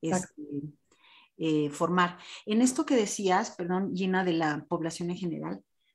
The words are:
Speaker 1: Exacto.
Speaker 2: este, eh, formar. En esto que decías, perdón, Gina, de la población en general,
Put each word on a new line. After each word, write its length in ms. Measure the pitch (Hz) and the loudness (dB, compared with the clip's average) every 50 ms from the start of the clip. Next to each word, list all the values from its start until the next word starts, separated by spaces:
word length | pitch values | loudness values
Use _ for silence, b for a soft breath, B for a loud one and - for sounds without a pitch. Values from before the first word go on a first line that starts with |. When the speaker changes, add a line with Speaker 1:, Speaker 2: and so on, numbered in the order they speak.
Speaker 1:
Exacto. 320 | - 165 180 185 185 - _ - | -4 -2 0 0 -2 -4 _ -16
Speaker 2:
este, 260 | 151 147 147 143 143 151 - _ _ b b b b b b b b b _ - | -14 -10 -10 -8 -10 -10 -14 _ _ b b b b b b b b b _ -4
eh, 320 | 165 160 156 151 147 147 | -2 0 2 2 2 0
formar. 480 | 143 - 170 165 175 185 180 175 175 B B B B B B | 0 0 0 2 4 4 2 2 0 B B B B B B
En 160 | 208 214 226 | 0 2 4
esto 240 | 247 254 - - 311 | 4 4 4 2 0
que 100 | - 285 | 2 4
decías, 560 | 240 208 202 - - 202 185 180 196 226 - | 4 4 2 -2 -2 2 2 4 2 2 -2
perdón, 440 | - - 180 175 180 185 196 185 - | -6 -6 -2 -2 0 0 0 -2 -2
Gina, 280 | 180 190 185 185 185 185 | -2 0 2 2 2 2
de 100 | 180 165 | 2 2
la 320 | 165 165 151 147 151 151 - | 2 2 0 0 -4 -4 -4
población 400 | 175 160 160 165 165 - 175 170 | -4 -4 -2 -4 -4 -4 -4 -6
en 60 | 180 - | -4 -4
general, 460 | 185 170 156 151 151 160 196 - - _ _ _ _ _ _ | -4 -6 -4 -6 -6 -8 -8 -10 -12 _ _ _ _ _ _